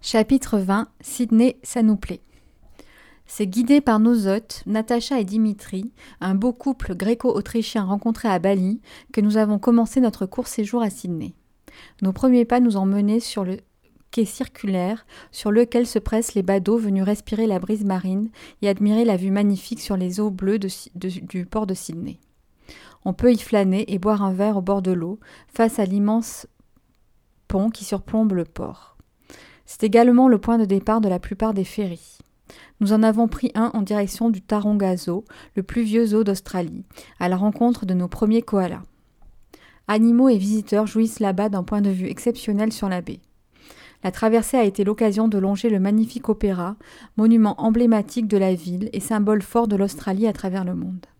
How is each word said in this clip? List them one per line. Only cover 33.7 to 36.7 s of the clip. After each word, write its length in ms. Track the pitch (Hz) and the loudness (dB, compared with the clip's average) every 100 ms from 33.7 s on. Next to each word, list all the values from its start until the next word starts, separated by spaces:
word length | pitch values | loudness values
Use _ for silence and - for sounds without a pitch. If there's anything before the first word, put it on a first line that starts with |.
en 80 | 233 | -2
direction 480 | 196 208 202 - 233 | -2 -2 -2 -2 0
du 100 | 208 | 0
Taronga 560 | - 214 208 208 190 180 | -2 -2 0 0 2 0
Zoo, 280 | - 175 - - - - | -2 -6 -6 -20 -10 -8
le 80 | |
plus 180 | 190 - | -4 -2
vieux 240 | 226 220 233 | 0 2 2
zoo 160 | 214 | 2
d'Australie, 600 | 208 196 - 185 170 | 0 -2 -4 -6 -6